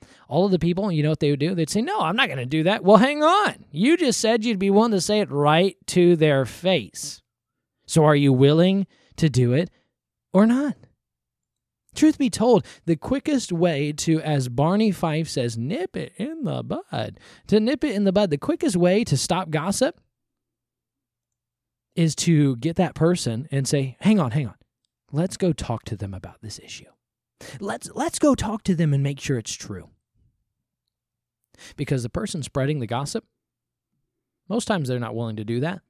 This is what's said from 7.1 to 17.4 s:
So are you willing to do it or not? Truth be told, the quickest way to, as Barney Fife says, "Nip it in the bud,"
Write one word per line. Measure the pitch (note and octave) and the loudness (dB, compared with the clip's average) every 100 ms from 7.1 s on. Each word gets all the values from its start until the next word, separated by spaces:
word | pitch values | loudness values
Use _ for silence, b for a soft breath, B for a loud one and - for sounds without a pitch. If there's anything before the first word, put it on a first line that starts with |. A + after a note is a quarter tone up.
| - _ _ _ _ _ _ - | -16 _ _ _ _ _ _ -2
So | - D3+ | 2 4
are | D3 | 4
you | C#3+ | 4
willing | C3 C#3 D#3 F3+ G3 F#3+ b b - | 4 6 6 4 2 -2 b b -2
to | D#3+ | 0
do | B2 A#2+ | 2 2
it | B2+ F3+ _ _ _ _ _ _ | 2 -2 _ _ _ _ _ _
or | F#3 A3 | 4 4
not? | B3 D4 - - _ _ _ _ _ _ _ _ _ _ | 4 0 -6 -12 _ _ _ _ _ _ _ _ _ _
Truth | - D#4 D4 | 2 2 4
be | C4 | 0
told, | - A3+ A3 B B - | 0 4 4 B B -4
the | E3 | -4
quickest | - C#4 D#4 C#4 - | -2 -4 0 -2 -2
way | F3 F3 D3 D3 | 0 0 0 -4
to, | D3 - D#3+ | -4 0 0
as | D#3 C#3+ B2+ | 0 -2 -2
Barney | A#2+ D3+ G3+ A3 | 0 0 2 0
Fife | F#3 E3+ D3+ D#3 | 0 -2 -2 -4
says, | - A#2+ A2+ | -4 -4 -4
"Nip | B2 A#3+ F#4 - | -6 -6 -6 -8
it | - - | -12 -10
in | C4 E4 | -10 -8
the | A3 C3 | -6 -6
bud," | A#2 D#4+ - B2+ A2 - B B | -6 -10 -8 -8 -8 -12 B B